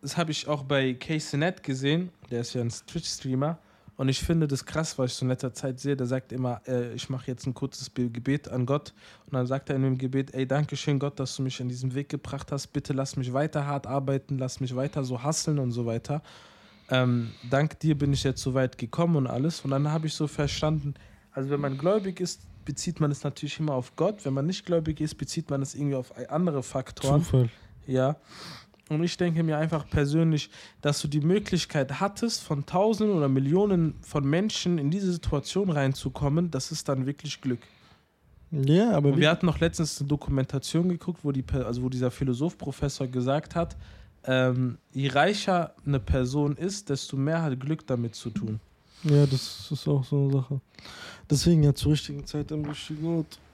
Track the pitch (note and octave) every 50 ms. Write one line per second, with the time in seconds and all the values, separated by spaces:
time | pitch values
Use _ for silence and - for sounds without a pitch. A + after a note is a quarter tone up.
0 | - C#3 - F3 E3+ D#3+ D3+ - - C#3 D3+ C#3+ C3+ C3+ C#3+ C#3 C3 C3 B2+ C3
1 | - - D#3+ D3+ D#3 - - C#3+ D3+ F3+ F#3 - - - C3+ C3 C3+ C#3 D3+ E3
2 | F#3 F3+ - _ - - A#2+ A#2 A#2+ - - B2+ A#2 A#2 A2+ - - - - E3+
3 | - - - - - C3+ C3 C3 C#3 D3+ E3+ - _ _ _ _ _ - _ -
4 | C#3 C3+ C3 - - - E3+ E3 D#3 D3 C#3 B2+ - - - D3+ D#3+ D#3 - -
5 | C3 B2+ - - C3 B2+ B2+ B2+ - B2+ A#2+ - - C3+ B2+ B2+ - C#3 C#3+ C3+
6 | C3 A#2+ C3 C3 B2 _ A2+ B2+ B2+ B2 A#2+ A2+ _ - C3 B2 A#2+ A#2+ A2 B2
7 | - - C3+ B2+ - - B2+ - - C3+ B2+ - - B2+ - - C3 - _ -
8 | B2 A#2+ A2+ A#2+ A2+ C3+ C#3 D3 - - - B2+ B2 A#2+ C#3 D3 D3 - _ -
9 | - - - - _ - - B2+ B2+ B2 C3+ C3+ - - C#3+ C3+ C3+ C3+ C3 B2+
10 | C3 B2+ C3 C3+ C3+ C3+ - C3 C3+ B2+ C3+ D3 D3+ - C#3+ C#3 - - C#3+ C3+
11 | C#3+ C#3+ - - C3+ B2+ - - C3+ C3 C3 - B2+ B2 B2 B2 C3 C3 B2 C#3+
12 | C#3 _ - C#3 - - - C#3 - - D3 C#3 - - _ C#3+ - - C#3+ C3
13 | C3+ C3+ - C#3 B2+ B2 B2 C3 D3 D#3 - D3+ C#3+ C#3+ C#3+ C#3 - G2+ C3 C#3
14 | C3+ C3+ C#3 C3+ - - C#3+ C3 C3 B2+ - - C3 B2 B2+ B2 C3+ C#3+ - D#3
15 | C3+ B2 B2+ A#2 A#2+ D3 D#3+ - - E3 D3+ C#3+ C3+ B2 A#2 A#2+ A#2+ A#2 A2+ A#2
16 | - - C#3+ D#3 - - - - - - - - - - - - - - C3+ B2+
17 | B2+ B2 B2 A#2+ A#2 A2+ G#2 - - A#2+ B2 C#3 D3 D#3 - - - D#3+ D3+ C#3
18 | D3 C#3+ C#3 C3 - C3+ C3 - - C3+ B2+ C3+ C3 B2+ - - B2 A2+ - -
19 | E3+ E3+ E3+ D3 C3 A#2+ A#2+ A#2+ C3+ E3 D#3+ - - C#3 C3+ C3+ D3 D3 D3+ D#3+
20 | D#3+ D#3 - - D#3 D3 - - D3 C#3 - - - D#3 D#3+ D3+ C#3 C#3+ C3+ -
21 | - - - - _ _ _ C3+ C3+ C#3 D3 C#3+ C#3+ C#3 C3+ C3+ D3 F3+ G#3 A3
22 | F#3+ F#3+ F3+ - F#3 E3+ - - - - - - - - C#3+ - - F3 D#3+ -
23 | D#3 C#3+ C#3+ - - C#3+ C3+ - - C#3+ - - D#3 D3+ C#3 B2+ B2 - _ -
24 | D#3 G3 G#3+ - - C#3 C3+ C3+ C#3 E3 F#3+ - - - F3 E3 D#3+ D#3 D#3 -
25 | D#3 D3+ - - C#3+ - - E3+ D#3 - D3 C3+ C3+ C3 - - D3 C#3+ C#3 C3
26 | B2+ - - - B2 - - D#3 F3+ F3 D3 C#3 A#2+ - - C3+ C3 - - -
27 | - C3+ C#3 D3 E3+ - - C3 B2 A2+ - - - - - - - - C3 B2+
28 | B2+ C3+ D3+ - _ - - - - - - - - _ _ _ _ - D#3 D3+
29 | E3+ E3+ - - F3+ F3 E3 E3 E3 D#3+ D#3 D3 D#3+ D#3+ E3 D3+ - - - D#3+
30 | C#3+ C#3+ D3 D#3+ E3 E3 D#3 D3 - - - - - - - _ - D3 C#3+ -
31 | - D3 C#3+ D3+ C#3+ E3 F3+ G#3+ G#3 - - E3+ - - - D#3 C3+ C3 C3+ -
32 | F#3+ G3+ G3+ - - A#3 A3 - - - D#3 C#3 C#3+ - - F3+ G3+ A3 A3+ G3
33 | G#3+ G#3 G3+ E3 D3 C3+ C3 C3+ C3+ C#3 D#3 F#3 G#3 G#3 F#3+ F3 E3 D#3 C#3+ -
34 | - - - D3+ C#3 C#3 D3+ F3 G3+ A3 - - - F3+ F3 D#3+ C#3 C#3+ E3 G3+
35 | G3 F#3 F3 E3 - - - C#3+ - - - F#3+ G3+ F#3+ D#3 D3 C#3 C3 C3+ -
36 | - C3+ - - D3 C#3+ D3 E3 F3+ F3 D#3 F3 - - E3 D3+ - - C#3 C3
37 | B2+ C3+ C#3+ - - D3 - - - C3+ B2 A#2 - - - _ - - - _
38 | _ _ _ _ _ _ - - - - E3 D3 C3+ C3+ D3+ F3+ A3 A#3+ G#3 D3+
39 | C#3+ C#3+ C3+ - D3 D3+ E3+ E3 - E3+ D#3 - D#3+ E3+ - - E3 D3+ - -
40 | C#3+ C#3 D3 C#3+ - - C#3+ C3+ C3 - - C3+ - - - D#3+ F3 F#3 F3 D#3+
41 | - - E3+ - - D3 C3+ C3+ B2+ - - C3+ B2 A2 A#2 B2 B2 B2+ B2+ B2+
42 | B2+ B2 - - C#3 C3 B2 A#2+ D3 F3 - - - D3+ C3 - - C#3+ - -
43 | C#3 B2+ B2 B2+ B2 B2+ C3+ D3+ D3+ - - E3+ E3+ - - - - - - -
44 | - - - _ - - C3 C3 B2+ C3 B2+ B2+ B2+ B2 A#2 - _ _ - C3+
45 | C3+ C3+ B2 C#3+ D3 F#3+ G#3+ G#3 - - F#3 F3 E3 - - - - D3 C#3+ C3+
46 | - - - C3+ B2+ B2 C3+ D3 D3 D3 D3 - D#3 F#3+ G3+ - - - C#3 C3+
47 | - - - C3+ C3+ D3 D#3+ E3+ E3 D3+ B2+ C3 C3 C#3+ D#3+ D#3 - - C3 A#2+
48 | A#2 A#2 G#2+ - - A#2+ G#2+ - - A2 G#2+ G#2+ - - _ _ _ _ - -
49 | - D#3 D3 D3 D3 C#3+ C3+ C3 - - - - - - D#3 C3+ - D#3 D3 C#3
50 | B2+ - D3 C#3+ C#3 C#3 C3+ C3+ C3 - C#3 C3+ _ _ _ - - - - -
51 | - - - - - - D3 C3+ - F3 F3 D#3 D3 D3 C#3 - - C#3+ D3+ C#3+
52 | - - C#3+ C#3+ - - - D3+ C#3+ - D3+ D3+ D3+ D3 D3+ - - - D#3+ D3+
53 | D#3 E3 E3+ E3 D#3 D#3 - - - -